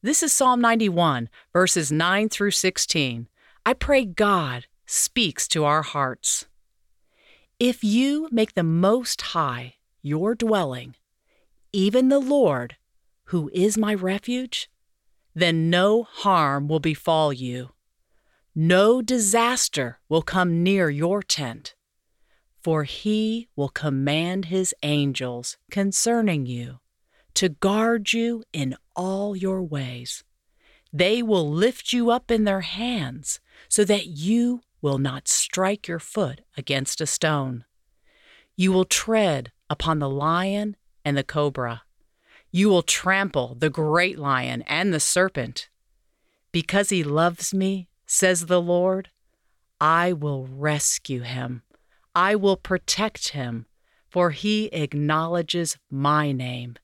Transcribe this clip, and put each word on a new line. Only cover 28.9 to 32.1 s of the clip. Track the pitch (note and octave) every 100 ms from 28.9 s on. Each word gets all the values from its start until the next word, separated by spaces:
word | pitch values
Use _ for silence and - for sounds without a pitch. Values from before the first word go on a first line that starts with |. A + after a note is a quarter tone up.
all | - F#3 F#3+ G3+
your | G3 F#3+ F#3+
ways. | F3 D3 B2+ B2 B2 - _ _ _ _ _ _ _
They | D3 F3 A3+
will | A#3 G3 D3+
lift | D#3 G#3+ B3 -
you | B3 A#3